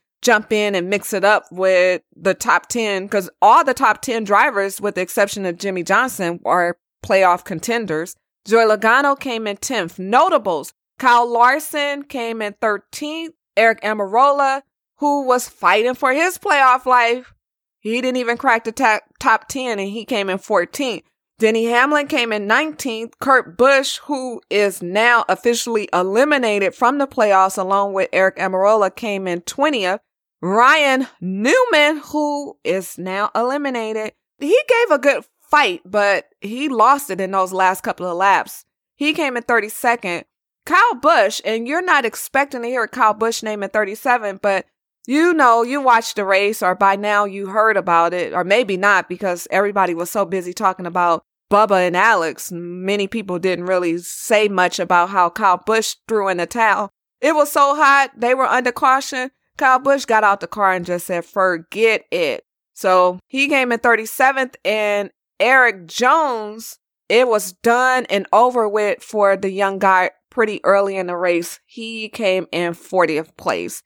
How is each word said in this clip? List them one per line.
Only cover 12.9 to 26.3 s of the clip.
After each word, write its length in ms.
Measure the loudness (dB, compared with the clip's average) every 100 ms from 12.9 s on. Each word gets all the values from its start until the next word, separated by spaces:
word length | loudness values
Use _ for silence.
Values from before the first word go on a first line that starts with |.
| -12 -10 -10 -12 -16 _ 2
Eric 240 | 2 2
Almirola, 800 | -4 -4 -2 2 4 4 0 -2 -8 _ _ _
who 260 | -2 0 0
was 220 | 0 0
fighting 440 | _ 2 2 2 0
for 180 | 0
his 240 | 0 0 -2
playoff 480 | -2 4 4 4 2
life, 480 | 2 2 -2 -6 _ _ _ _ _
he 180 | -6 -4
didn't 160 | -2 -2
even 200 | -4 -2
crack 260 | 0 0
the 80 | -2
ta-, 300 | -2 0 0 -4 _
top 280 | 0 0 -2
ten, 280 | -8 -6 -6
and 100 | -6
he 160 | -10 -6
came 240 | -4 -4
in 80 | -6
fourteenth. 640 | -2 -2 -2 -6 -6 -6 -12 _ _ _
Denny 260 | 0 0 0
Hamlin 420 | 2 2 0 -2
came 240 | -4 -2
in 160 | -4 -2
nineteenth. 720 | -2 -2 -8 -10 -8 -12 _
Kurt 380 | 2 2 0 0
Busch, 400 | 4 4 0 -8
who 360 | -8 -8 -6 -12 -4
is 320 | 0 0 -2
now 440 | -4 0 2 2 2
officially 640 | -2 0 -2 -2 -4 -2
eliminated 840 | -2 0 2 2